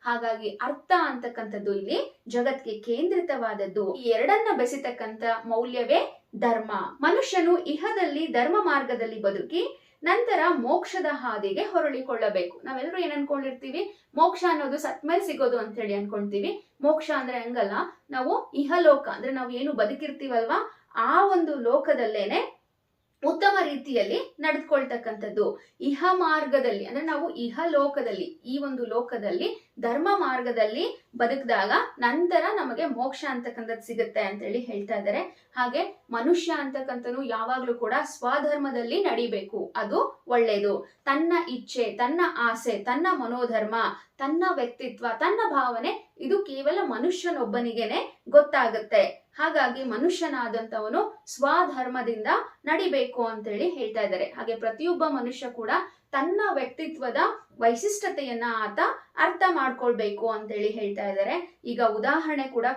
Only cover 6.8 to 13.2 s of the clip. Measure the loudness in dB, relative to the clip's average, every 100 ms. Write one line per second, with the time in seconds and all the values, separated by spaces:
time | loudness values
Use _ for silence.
6.8 | -6 0 2 2 2 2 4 4 2 -2
7.8 | -2 0 0 -2 0 2 2 2 4 2
8.8 | 0 -4 -4 0 -2 -2 -4 -2 -4 -6
9.8 | _ -6 0 2 4 4 4 2 2 2
10.8 | 0 -2 -2 -2 -4 -4 -2 -2 0 2
11.8 | 0 -2 -4 0 0 0 -2 -6 -8 -6
12.8 | -4 -2 -2 -2